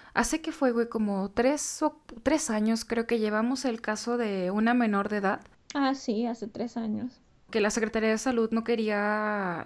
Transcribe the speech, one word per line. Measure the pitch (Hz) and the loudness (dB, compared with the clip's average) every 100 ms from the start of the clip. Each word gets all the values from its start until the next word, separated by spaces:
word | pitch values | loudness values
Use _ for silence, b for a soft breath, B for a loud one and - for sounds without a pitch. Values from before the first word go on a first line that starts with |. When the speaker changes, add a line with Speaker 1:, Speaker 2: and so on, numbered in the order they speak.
| B | B
Speaker 1:
hace | - 233 320 | 0 0 0
que | 320 | -4
fue, | - 262 | 0 2
güey, | 233 233 | 2 0
como | 226 208 196 196 | 0 0 0 -2
tres | 214 254 294 - - | 2 2 2 -4 -2
o, | 302 302 - 233 | -2 -2 -18 -4
tres | 269 302 269 | 0 0 0
años | 214 214 226 - | 0 2 0 -2
creo | 233 226 | -2 0
que | 240 | 0
llevamos | 214 214 233 262 262 | 2 2 0 0 -2
el | 226 | -4
caso | - 214 240 240 | -4 -4 -2 -2
de | 220 196 180 | 0 -2 0
una | 208 226 | 2 2
menor | 247 226 202 202 | 4 4 2 0
de | 208 | 0
edad. | 196 - - _ - 294 | 0 -2 -6 _ -6 0
Speaker 2:
Ah, | 269 | 0
sí, | 277 - 214 233 | 0 -2 -2 -2
hace | 233 233 | -4 -8
tres | - 233 233 | -6 -6 -4
años. | 226 214 240 - _ _ - | -4 -4 -6 -12 _ _ -4
Speaker 1:
Que | 226 | 0
la | 208 | 2
Secretaría | 226 220 226 220 | 0 0 0 2
de | 220 | 2
Salud | 262 233 226 | 0 0 2
no | 226 | 0
quería, | 226 233 214 208 208 214 214 208 190 165 | 0 0 0 0 0 0 0 -2 -2 -4